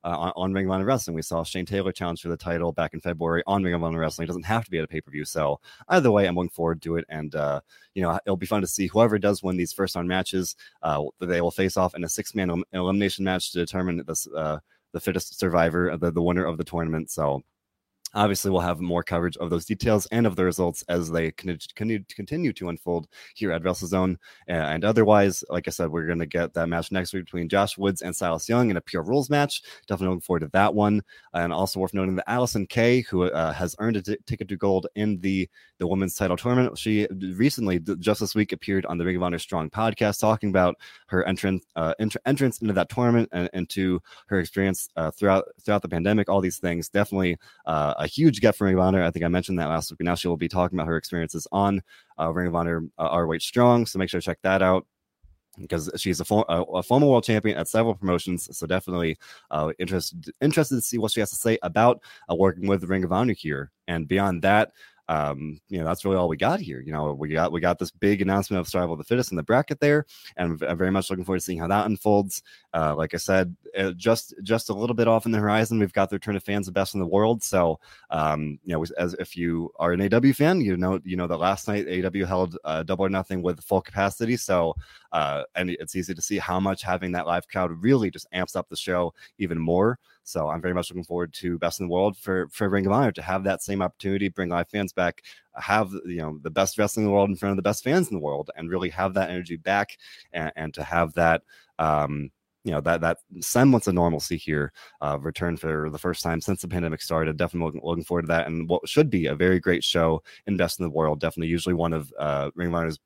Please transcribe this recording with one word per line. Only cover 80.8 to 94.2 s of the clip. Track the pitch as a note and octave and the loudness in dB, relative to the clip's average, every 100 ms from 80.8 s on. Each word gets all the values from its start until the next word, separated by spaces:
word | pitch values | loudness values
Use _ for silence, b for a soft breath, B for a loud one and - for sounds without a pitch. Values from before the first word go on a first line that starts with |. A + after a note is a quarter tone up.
| F#2 F#2 | 0 -2
you | F#2 F2+ | -4 -4
know | F2 | -2
that | E2 | 0
last | F2+ G2 - | 0 0 -2
night | G#2 D2 | -4 -2
A | F2+ | -2
W | F#2 F#2+ | -2 -2
held, | F2+ F#2 F#2 E2+ | 0 0 0 -4
uh, | D#2 D#2+ | -6 -4
Double | D#2+ F#2 F#2+ | -2 -2 0
or | |
Nothing | F#2+ F#2 F#2 | 0 -2 -2
with | F2 E2 | -2 -4
full | - F#2+ | 0 -2
capacity. | - - G2 - A2+ B2 | 0 -2 -2 0 -2 -2
So, | - F2+ E2 - B B B | 0 2 2 -2 B B B
uh, | E2 C#2+ C#2+ - - | -2 0 -2 -6 -4
and | F2+ | -4
it's | F2 D#2+ F#2+ | -4 -8 -8
easy | F2 | -6
to | E2 | -6
see | - G2+ | -4 -4
how | - F2+ | -2 -2
much | G2 F#2+ | 0 -2
having | F#2+ F2+ F2+ | -4 -4 -2
that | F2 D#2+ | -4 -2
live | F2 - | -2 -2
crowd | G2 F2+ E2 | -4 -2 0
really | G#2 C3+ G2+ | 2 4 2
just | D#2+ - | -6 -10
amps | F2+ F#2 | -6 -4
up | F#2 - | -6 -6
the | E2 | -8
show | - F2+ F2 B B _ | -2 0 0 B B _
even | F#2 E2 | -4 -2
more. | D#2+ F2 G#2+ B2 b b | 0 4 2 0 b b
So | - F2 D2+ | -10 -4 -4
I'm | D#2+ | -2
very | F2+ | -2
much | F2+ F2 | -2 -4
looking | F2+ | -8
forward | E2+ F2 E2+ | -6 -4 -4
to | - F2+ E2+ | -6 -6 -2
Best | E2+ - | -4 -4
in | F2+ | -2
the | |
World | F2+ G2+ G2 | 2 2 0
for, | - F#2 E2+ | -4 -2 -2
for | - G2+ | -2 0
Ring | G2 G2 | 2 2
of | |
Honor | A2 C3 | 2 2
to | F2 | -2
have | E2 F#2+ | -4 -2
that | F#2+ F#2 | 0 -2
same | - G2 | -2 -2
opportunity, | F2+ _ G2 G2 | -2 _ -4 0